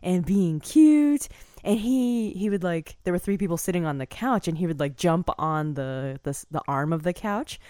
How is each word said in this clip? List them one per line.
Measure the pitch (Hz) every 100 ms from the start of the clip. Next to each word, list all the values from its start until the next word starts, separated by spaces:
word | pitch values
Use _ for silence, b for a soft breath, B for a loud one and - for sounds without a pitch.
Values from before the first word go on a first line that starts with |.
and | - 185 165
being | 202 180 156
cute. | - 294 311 302 294 294 - b b b
And | 202 214
he, | 220 262 247 240 214
he | 180 208
would, | 196
like, | 175 170 156 -
there | -
were | 180
three | - 196
people | 196 170
sitting | - 180 160
on | 139
the | 131
couch | - 247 233 175
and | 160
he | 175
would, | 151
like, | 143 135
jump | 175 170 175 -
on | 156 156 151
the, | 143 131 131 135 135
the, | - 139 -
the | 151 -
arm | 139 147
of | 165
the | 165
couch | 175 214 202 294 -